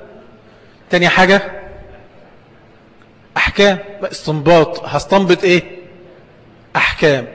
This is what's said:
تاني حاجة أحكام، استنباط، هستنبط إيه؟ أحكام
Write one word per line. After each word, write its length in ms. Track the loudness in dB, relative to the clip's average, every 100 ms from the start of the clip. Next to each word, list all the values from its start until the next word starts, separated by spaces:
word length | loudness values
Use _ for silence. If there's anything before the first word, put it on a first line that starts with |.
| -20 -20 -20 -20 _ _ -20 _ -4
تاني 200 | 0 2
حاجة 320 | 2 4 2 0 -14 -18 -20 -20 -20 -20 -20 -20 -20 _ _ _ _ _ _ _ _ _ -6
أحكام، 400 | -4 2 2 0 -8 -12
استنباط، 840 | -12 -10 -6 -2 4 4 4 -4 -6
هستنبط 580 | -6 0 0 2 2
إيه؟ 200 | 2 0 -2 -18 -20 -20 -20 -20 -20 _ -20 _ _ -4
أحكام 520 | -4 0 0 0 -4